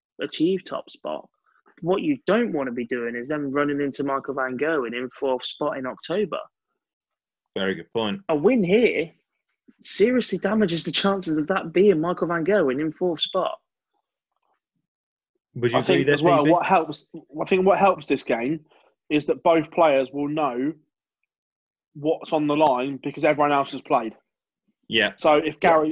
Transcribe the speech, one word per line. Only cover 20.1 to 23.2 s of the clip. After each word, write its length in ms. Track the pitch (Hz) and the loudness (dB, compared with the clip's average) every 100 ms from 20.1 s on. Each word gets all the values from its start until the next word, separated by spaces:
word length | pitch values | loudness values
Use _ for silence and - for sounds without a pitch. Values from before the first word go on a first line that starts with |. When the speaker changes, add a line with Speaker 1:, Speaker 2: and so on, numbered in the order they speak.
Speaker 3:
will 180 | 143 143 | -4 -4
know 440 | 151 147 120 139 160 _ _ _ _ _ _ _ _ _ _ _ 151 | -2 -2 -2 -4 -6 _ _ _ _ _ _ _ _ _ _ _ -6
what's 360 | 151 160 - | -2 -2 0
on 160 | 160 151 | 0 2
the 80 | 147 | 4
line 440 | 151 123 135 135 | 4 2 -2 -6
because 220 | 147 135 | -8 -2